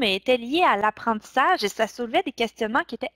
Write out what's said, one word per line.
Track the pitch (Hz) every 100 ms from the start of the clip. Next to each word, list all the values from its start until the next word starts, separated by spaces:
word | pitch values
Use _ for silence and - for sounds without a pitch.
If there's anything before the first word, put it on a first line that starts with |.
mais | 226 190
était | - 254
lié | 233 311
à | 339 208
l'apprentissage | 214 - - 214 - 262 294 -
et | 202
ça | - 220
soulevait | - 233 302
des | 392
questionnements | - 226 - 220 262
qui | - 233
étaient | -